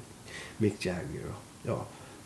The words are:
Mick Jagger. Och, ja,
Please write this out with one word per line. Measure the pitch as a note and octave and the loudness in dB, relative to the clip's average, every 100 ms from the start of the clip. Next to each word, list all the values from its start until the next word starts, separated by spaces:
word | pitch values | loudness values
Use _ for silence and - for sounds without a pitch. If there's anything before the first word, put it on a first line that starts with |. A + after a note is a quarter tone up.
| - - - - - - | -6 -10 -8 -8 -6 6
Mick | G#2+ - F#2 | 6 6 2
Jagger. | F2+ - - - | 2 0 -2 -2
Och, | A2+ - - | -4 -8 -6
ja, | A2+ A2+ A2 - - - | 0 0 0 -8 -12 -8